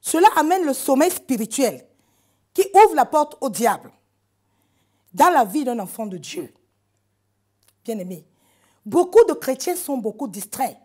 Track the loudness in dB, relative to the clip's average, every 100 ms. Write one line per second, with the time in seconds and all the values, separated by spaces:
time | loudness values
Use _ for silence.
0 | -2 0 2 2 0 0 -2 -4 -2 2
1 | 2 -2 -6 -6 -6 -2 -2 -4 -18 _
2 | _ _ _ _ _ -4 2 6 6 6
3 | 2 2 -2 -4 -8 -2 -2 -2 -8 _
4 | _ _ _ _ _ _ _ _ _ _
5 | _ 2 4 6 2 0 -4 -6 -8 -10
6 | -10 -10 -12 -12 -12 _ _ _ _ _
7 | _ _ _ _ _ _ _ _ -10 -8
8 | -8 -12 _ _ _ _ _ _ -4 0
9 | 4 6 6 2 -4 -4 -4 -6 -6 -6
10 | -6 -8 -10 -10 -12 -6 -6 -6